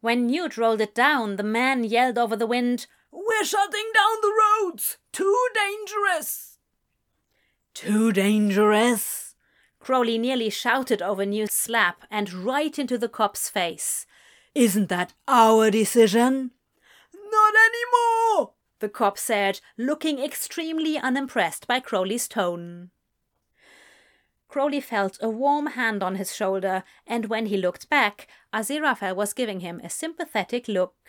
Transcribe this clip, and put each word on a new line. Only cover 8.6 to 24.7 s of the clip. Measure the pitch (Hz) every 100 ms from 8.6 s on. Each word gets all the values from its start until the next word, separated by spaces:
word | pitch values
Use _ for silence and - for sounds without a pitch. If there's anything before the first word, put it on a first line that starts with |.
| 214 208 240 233 - - - - _ _ _ _
Crowley | - 262 233 226
nearly | 240 262 226
shouted | - 240 247 262 214
over | 180 196 202
Newt's | 208 214
slap | - - 226 185 - -
and | 214 202
right | 180 190 269 302 294
into | 269 247
the | 226
cop's | - 208 - -
face. | - 175 - - - - _ _ _ _ -
Isn't | 233 190 196
that | 180 180 - -
our | 254 226 220 220
decision? | 214 214 240 226 208 240 269 254 _ _ _ _ _ _
Not | 359 415 427 427
anymore, | 427 453 466 480 480 466 453 453 403 233 _ _ _
the | 214
cop | - 208 202
said, | - 214 196 190 _ -
looking | 247 302 311 285
extremely | 277 - - - 320 320 320 302
unimpressed | 262 254 269 - 175 - -
by | 247
Crowley's | 254 208 185 233 -
tone. | - 185 175 170 175 180 _ _ _ _ _ _ _ _ - - _ _ _ _ _ _
Crowley | - 285